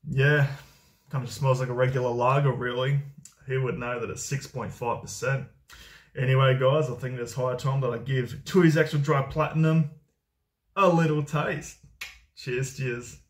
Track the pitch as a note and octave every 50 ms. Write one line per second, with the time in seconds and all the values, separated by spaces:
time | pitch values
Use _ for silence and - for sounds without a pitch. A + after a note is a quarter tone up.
0 | - D3+ C3+ C3+ C3+ D3 D3+ D3 C#3+ C#3 - - - - _ _ _ _ _ _
1 | _ _ - C#3 B2 A2 - - C#3+ C3+ B2+ B2 B2+ B2 B2 B2 B2+ B2+ C3 B2+
2 | B2 A#2+ A#2+ A#2+ A#2+ B2+ C3+ C#3+ C#3+ C3+ A#2+ B2 B2 B2 B2 B2 B2+ C#3 C#3+ C#3+
3 | C#3+ - - - - - _ _ - C3 C3 C3 C3 A#2+ A2+ - A#2+ A#2+ B2 A#2+
4 | A2+ G2 - - - - C#3+ C3+ - - - B2+ A2 - - - B2 A#2 A2 -
5 | - - - - A2+ B2+ C3+ C3 - - _ _ _ _ - - - - - -
6 | _ _ _ - C3 B2+ C3 C3 - C3 B2+ C3 C3 C3 C#3+ D#3 D3+ B2+ A#2+ -
7 | - B2+ B2+ B2 A#2+ A2+ - C3 B2+ B2+ B2+ B2+ - C3+ C3+ C#3 C3 A#2+ A#2 A2+
8 | A#2 C3+ C3 B2+ A#2+ A#2+ - - - - - F#3+ E3+ D#3+ D3+ E3 D3+ D#3 - D3
9 | C#3 D3+ D3 C3+ C3 - - D#3 D3+ D3 - D#3 D#3+ D#3+ D#3+ E3 D3+ - - -
10 | _ _ _ _ _ _ _ _ _ _ _ _ _ _ _ G3 G3 F3+ E3+ E3
11 | E3 D#3 D3+ D3+ C#3+ - - D3 - G#3 E3+ - - - - _ - - _ _
12 | - - - - _ _ _ - - C3 B2 B2+ C3+ C3 - - C3 B2+ A#2+ A#2+
13 | A#2+ - - - _